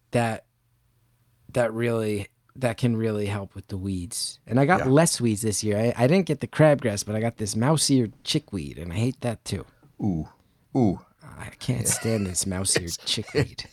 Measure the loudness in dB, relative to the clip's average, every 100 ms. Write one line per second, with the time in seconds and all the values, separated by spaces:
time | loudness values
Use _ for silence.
0 | _ -2 0 -4 -10 _ _ _ _ _
1 | _ _ _ _ -6 0 0 0 0 0
2 | 0 -2 -4 _ _ -4 -4 0 0 2
3 | 0 0 -2 -4 -6 -12 -10 -6 -4 -4
4 | -6 -6 -8 -10 -2 2 4 2 4 4
5 | 4 2 0 0 0 -2 0 0 0 2
6 | 4 4 2 -2 -2 4 6 6 0 -4
7 | -4 -2 -2 -4 -4 0 2 2 4 4
8 | 2 -2 -4 -4 -2 -8 -8 -10 -6 -2
9 | -2 -2 -6 -6 -6 -8 -8 _ _ -4
10 | -2 -2 -4 _ _ _ _ 2 2 2
11 | -8 _ -20 -16 -16 -10 -4 -2 -2 -2
12 | 0 0 -2 -2 -4 -2 0 -2 -2 -8
13 | -4 -4 -2 -2 -2 -4 -16